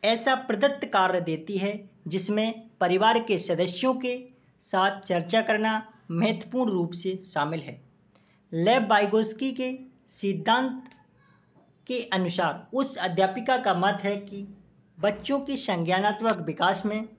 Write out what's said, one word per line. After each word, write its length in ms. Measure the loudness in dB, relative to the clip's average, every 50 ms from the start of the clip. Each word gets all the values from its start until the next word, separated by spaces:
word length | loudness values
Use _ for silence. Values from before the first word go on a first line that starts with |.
| 2
ऐसा 300 | 2 0 2 2 0 0
प्रदत्त 500 | 0 0 -2 -2 2 2 2 2 0 -8
कार्य 360 | 0 2 2 4 4 2 0
देती 380 | 0 -2 -4 -4 -4 -4 -4 -2
है 320 | -2 -2 -4 -6 -10 -16 _ _ _ -4
जिसमें 600 | -4 -4 -2 0 0 0 0 0 -2 -6 -12 -20 _ _
परिवार 380 | 2 2 4 4 4 4 4 2
के 200 | 2 0 -2 -2
सदस्यों 560 | 0 -2 0 0 0 -2 -2 -2 0 0 0
के 240 | 0 -2 -4 -6 -6 -8 -16 -20 _ _ _ _ _ _
साथ 380 | -4 0 2 2 2 0 -2
चर्चा 420 | -4 -2 -2 -2 0 2 0 0 2
करना 500 | 2 0 0 2 0 0 -2 -4 -8 -20 -20 _ _
महत्वपूर्ण 600 | -2 0 2 2 0 0 -6 -6 -2 0 0 0
रूप 220 | 2 0 0 -2 -4
से 300 | -6 -6 -6 -6 -6 -10
शामिल 340 | -6 -2 -2 -2 -2 -2 -6
है। 200 | -8 -10 -14 -16 -20 _ _ _ _ _ _ _ _ _ _ _ _ _ -2
लेव 320 | 0 4 4 4 4 4
वाइगोस्की 680 | 4 4 4 4 4 2 2 2 0 -4 -4 -4 -4 -4
के 260 | -4 -6 -6 -6 -8 -12 -20 _ _ _ _
सिद्धांत 760 | -18 -6 -4 -4 -2 -2 2 2 2 2 2 0 -4 -6 -12 -16 -20 _ _ _ _ _ _ _ _ _ _ _ _ _ _ _ _ _ _
के 160 | -6 -6 -6 -4 0 0
अनुसार 540 | 0 0 0 0 2 0 0 0 -2 -10 -6 -2
उस 220 | -2 -2 -2 -4
अध्यापिका 600 | -4 -4 -2 2 4 2 2 2 -2 0 0 0 2
का 160 | 4 2 2
मत 260 | 4 4 2 2 2 -2
है 140 | -2 -2
कि 300 | -2 -6 -10 -12 -12 -12 -12 -14 -20 -20 _ _ _ _ _ _ 0
बच्चों 400 | 0 0 0 0 -4 -2 -2 -2
के 160 | -2 -2 -6
संज्ञानात्मक 840 | -6 -2 -2 -2 0 2 2 2 4 4 2 0 2 2 0 0 0
विकास 480 | -2 -6 -4 0 2 2 2 2 0
में 220 | -2 -2 -2 -6 -8 -14